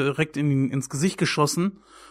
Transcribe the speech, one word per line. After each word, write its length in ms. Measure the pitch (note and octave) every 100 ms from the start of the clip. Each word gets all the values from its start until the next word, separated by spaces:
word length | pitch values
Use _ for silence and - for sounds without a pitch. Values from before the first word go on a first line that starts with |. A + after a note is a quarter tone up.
| C#3
direkt 320 | C3 D#3 C#3
in, 320 | D3 C3+ B2+
ins 200 | C3+ -
Gesicht 280 | C#3 F#3 -
geschossen 640 | E3 D3+ D3 E3 G3 - - - -